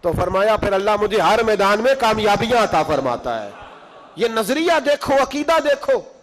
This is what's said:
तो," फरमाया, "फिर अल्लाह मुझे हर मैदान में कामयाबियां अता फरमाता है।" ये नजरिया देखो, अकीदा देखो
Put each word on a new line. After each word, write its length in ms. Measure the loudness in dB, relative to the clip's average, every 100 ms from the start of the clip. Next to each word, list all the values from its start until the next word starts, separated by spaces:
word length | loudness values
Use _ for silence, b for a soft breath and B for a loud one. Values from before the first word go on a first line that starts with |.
तो," 100 | -2
फरमाया, 440 | -2 -2 0 2 2
"फिर 160 | 0
अल्लाह 240 | 0 0 0
मुझे 240 | 0 0
हर 220 | 2 2
मैदान 360 | 2 2 2 2
में 160 | 2 2
कामयाबियां 680 | 2 2 0 0 2 0 2
अता 160 | 0
फरमाता 520 | 0 -2 -2 -4 -6
है।" 180 | -6 -8 -14 -20 -20 -20 -20 -20 -4
ये 100 | -4
नजरिया 500 | -2 -2 -2 0 0
देखो, 340 | 0 -2 0 0
अकीदा 420 | 0 -4 0 0
देखो 400 | 2 -2 0 -2 -2 -20